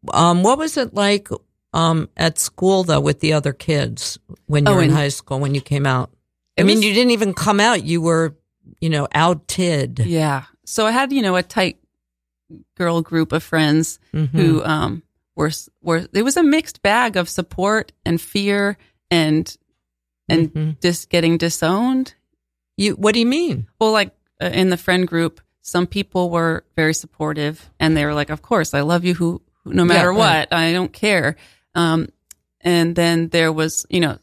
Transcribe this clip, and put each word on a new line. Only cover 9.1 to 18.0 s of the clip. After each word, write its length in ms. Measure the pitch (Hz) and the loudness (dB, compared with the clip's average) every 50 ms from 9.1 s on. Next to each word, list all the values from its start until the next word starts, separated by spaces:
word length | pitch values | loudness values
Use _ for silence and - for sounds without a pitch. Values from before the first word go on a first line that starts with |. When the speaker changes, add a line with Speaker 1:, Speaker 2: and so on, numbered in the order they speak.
| - | 0
Speaker 1:
outed. 840 | 147 160 175 180 151 _ - - - 185 175 165 143 131 123 120 127 | 2 2 2 2 0 _ -10 -4 -2 0 0 0 -2 -2 -4 -2 -2
Speaker 2:
Yeah. 440 | 113 175 170 160 156 151 143 135 - - _ _ _ | -2 0 0 0 0 0 -2 -4 -8 -12 _ _ _
So 220 | - - - 220 | -8 -4 -2 0
I 40 | 220 | 0
had, 220 | 233 254 277 262 | 0 0 -2 0
you 100 | 277 277 | 0 0
know, 140 | 226 190 180 | 0 0 0
a 60 | 180 | -2
tight 360 | 175 _ - 233 190 180 - _ _ _ _ _ _ _ _ _ _ _ _ _ _ _ 160 - - _ _ | -2 _ -2 -2 -2 -2 -2 _ _ _ _ _ _ _ _ _ _ _ _ _ _ _ -20 -20 -20 _ _
girl 260 | - 180 170 170 170 | -4 -2 0 0 -2
group 300 | 160 - 165 165 160 151 | -2 0 0 0 0 0
of 100 | - 165 | -2 -6
friends 560 | - - - 160 156 151 147 156 165 - - - _ _ - | -4 -2 0 0 2 2 2 2 0 -2 -6 -14 _ _ -4
Speaker 1:
Mm-hmm. 220 | 151 156 131 139 165 | -4 -4 0 2 2
Speaker 2:
who, 260 | 185 165 160 156 - | 4 4 4 2 0
um, 380 | 160 156 151 - - - 165 _ _ _ _ _ _ _ | -2 -2 -2 -2 -4 -6 -10 _ _ _ _ _ _ _
were, 120 | - 151 | -4 -2
s-, 240 | 151 156 - - - _ _ | -2 -2 -6 -14 -18 _ _
were, 260 | _ 170 165 165 180 - | _ -2 -2 -2 -2 -2
it 100 | - 196 | -2 0
was 140 | 226 269 262 | 0 0 2
a 60 | 349 | 2
mixed 400 | 339 285 285 320 - - - - | 2 4 2 2 -2 -4 -16 -4
bag 340 | _ 196 208 233 247 233 196 | _ 0 2 2 0 0 0
of 120 | 185 175 - | -2 -4 -2
support 640 | - - 175 _ - - 180 202 214 220 - - _ _ | -4 -8 -8 _ -6 -2 0 0 0 0 -2 -6 _ _